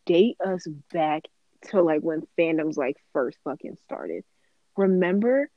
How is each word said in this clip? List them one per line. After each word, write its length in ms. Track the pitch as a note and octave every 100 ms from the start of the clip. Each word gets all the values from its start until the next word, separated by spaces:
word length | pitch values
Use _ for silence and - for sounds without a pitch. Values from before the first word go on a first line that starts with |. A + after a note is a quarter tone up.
| -
date 300 | F3 A#3 -
us 240 | F#3+ F3+ E3 D3 -
back 320 | F3 D#3 D3+ - _ _ _ -
to, 120 | G3
like, 200 | E3 D3+
when 200 | D#3+ D#3 - -
fandoms, 380 | E3 D#3+ D#3 D3
like, 200 | C3 - _
first 260 | D3+ B2 -
fucking 340 | D3 - D#3 F3
started. 380 | - - E2+ E2+ - _ _ _ _ -
Remember 720 | F#3+ F#3 F3 G3+ A#3 C4+ D4